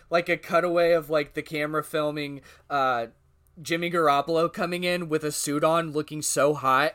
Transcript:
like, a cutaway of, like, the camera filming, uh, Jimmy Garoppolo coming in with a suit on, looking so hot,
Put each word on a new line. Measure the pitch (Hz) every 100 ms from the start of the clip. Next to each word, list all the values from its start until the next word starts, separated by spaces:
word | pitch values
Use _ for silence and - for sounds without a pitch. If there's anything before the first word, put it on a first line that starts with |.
| -
like, | 170 170
a | 165
cutaway | - 175 175 170 170
of, | 170 147
like, | 156 147 156
the |
camera | 143 151 151 156 147
filming, | 156 151 151 143 139 - - -
uh, | 143 131 120 117 - _ _ _ -
Jimmy | 151 170 170
Garoppolo | 170 151 143 143 165 170
coming | 220 175 175
in | 180 180 165
with | 151
a | 151
suit | - - 143
on, | 156 165 165
looking | 147 151 151
so | - 147 143
hot, | 147 131 131 156